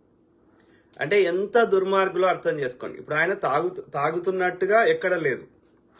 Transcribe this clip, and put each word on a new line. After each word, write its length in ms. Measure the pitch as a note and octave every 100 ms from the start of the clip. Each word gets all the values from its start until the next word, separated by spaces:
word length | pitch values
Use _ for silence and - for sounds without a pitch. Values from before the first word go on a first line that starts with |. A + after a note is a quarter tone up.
| _ _ _ _ _ _ _ _ _ -
అంటే 220 | D3+ G3+
ఎంత 420 | F3+ F3+ G3+ A#3
దుర్మార్గులో 640 | A3 F#3+ F#3+ G3 F#3 E3+ F#3
అర్థం 320 | E3 E3+ D#3
చేసుకోండి. 380 | B2+ - A2+ -
ఇప్పుడు 160 | - D3+
ఆయన 180 | E3+
తాగుతు-, 580 | G3 D3 C#3 F3+ - -
తాగుతున్నట్టుగా 920 | D3 D3 E3+ F3+ F#3 F3+ F3+ F#3 G#3+
ఎక్కడ 300 | A#3 A#3+ F#3
లేదు. 300 | F3+ D3 A2+ - _ _ _ _